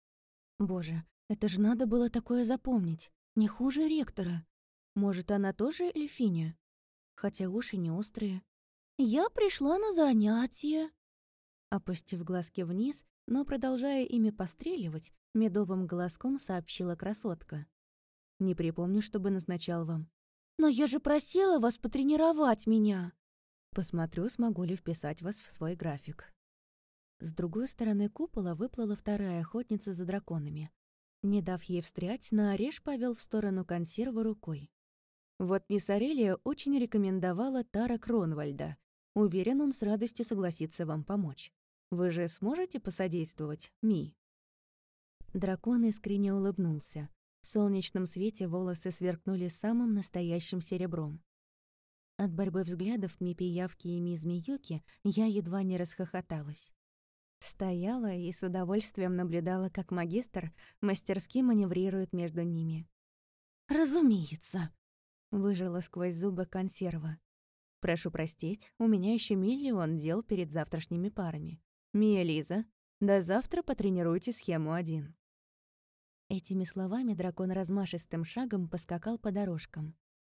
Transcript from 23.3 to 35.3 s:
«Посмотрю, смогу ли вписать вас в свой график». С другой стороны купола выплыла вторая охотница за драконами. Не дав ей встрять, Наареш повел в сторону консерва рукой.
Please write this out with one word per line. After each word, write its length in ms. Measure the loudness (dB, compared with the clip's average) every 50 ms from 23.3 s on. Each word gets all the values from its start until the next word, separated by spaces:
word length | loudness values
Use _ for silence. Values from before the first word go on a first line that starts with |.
| _ _ _ _ _ _ _ -8
«Посмотрю, 580 | -4 -4 -4 -2 -2 -2 -2 -2 -2 -2 -2 -2
смогу 340 | 0 0 0 0 0 0 -2
ли 120 | -2 -4
вписать 460 | -4 -4 -6 -6 -4 -4 -6 -6 -6
вас 200 | -6 -8 -8 -8
в 100 | -10 -12
свой 240 | -10 -6 -4 -4 -4
график». 580 | -4 -4 -4 -4 -6 -8 -12 -14 -14 -16 -20 -20 _ _ _ _ _ _ _ _ _ _ _ _ _ _ _ _ -10 -10
С 80 | -8
другой 380 | -4 -4 -4 -2 -2 -2 -4 -4
стороны 400 | -4 -2 0 2 2 2 2 0
купола 440 | -2 -4 -6 -4 -2 -4 -2 -2 -2
выплыла 440 | -2 -4 -4 -4 -2 -2 -2 -2
вторая 420 | -4 -2 -2 -2 -2 -2 -2 -2 -4
охотница 540 | -4 -4 -4 -4 -2 -2 -2 -2 -2 -4 -6
за 120 | -4 -4
драконами. 640 | -4 -4 -4 -4 -4 -6 -4 -4 -6 -8 -8 -10 -12 _ _ _ _ _ _ _ _ _ _
Не 200 | 0 2 2 2
дав 220 | 2 0 -4 -4 -4
ей 160 | -2 -2 -2
встрять, 540 | -4 -4 -6 -4 -4 -4 -4 -4 -2 0 2
Наареш 500 | 4 4 4 2 2 0 -2 -4 -6 -6
повел 300 | -4 -4 -2 -2 -2 -2
в 60 | -4
сторону 420 | -6 -4 -2 0 0 0 0 -2 -2
консерва 600 | -2 -2 -4 -4 -4 -4 -4 -4 -2 0 0 0
рукой. 460 | -2 -2 -4 -6 -8 -8 -8 -10 -14 _ _ _ _ _ _ _ _ _ _ _ _